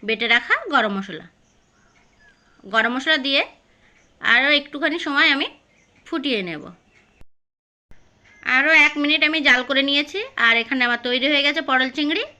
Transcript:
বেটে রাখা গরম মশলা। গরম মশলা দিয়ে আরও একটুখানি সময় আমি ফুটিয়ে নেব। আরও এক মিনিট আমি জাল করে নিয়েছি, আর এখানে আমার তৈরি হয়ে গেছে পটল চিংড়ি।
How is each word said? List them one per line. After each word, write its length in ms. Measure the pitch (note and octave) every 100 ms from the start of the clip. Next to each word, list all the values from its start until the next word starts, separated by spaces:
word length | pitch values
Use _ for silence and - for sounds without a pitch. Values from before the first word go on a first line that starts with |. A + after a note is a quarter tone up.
বেটে 240 | G#3 A3 A#3 A#3
রাখা 200 | - C5 B4+
গরম 200 | C#4+ G#3+ G3+
মশলা। 280 | G3 D#3+ - _ _ _ _ _ _ _ _ _ _ _ _ _ G3
গরম 180 | G#3+ A3+ B3
মশলা 220 | C4+ D#4 C4+
দিয়ে 160 | C#4 G4+ - _ _ _ _ _ _ -
আরও 160 | A#3 C4+ D4
একটুখানি 380 | C#4+ D4 D4+ D#4 D#4+
সময় 220 | C#4+ D#4+ C#4
আমি 120 | E4+ - _ _ _ _ -
ফুটিয়ে 320 | E4 C4+ A#3 F3+
নেব। 140 | D#3 - F3 _ _ _ _ - _ _ _ _ _ _ - _ _ _ - - B3+
আরও 160 | C#4+ D#4+ D4
এক 80 | D4
মিনিট 200 | D4 D#4 D#4
আমি 100 | D#4+ C#4+
জাল 140 | B3 B3
করে 120 | C4+ C#4
নিয়েছি, 300 | C#4+ D4 F#4+ B4 - A#3
আর 80 | A3+
এখানে 180 | A3+ C4+ B3
আমার 120 | A#3+ B3
তৈরি 200 | B3 C4+
হয়ে 140 | D4 C#4+
গেছে 140 | D4 D4+
পটল 200 | C4 C4 C4
চিংড়ি। 260 | D4 E4+ C#5+ -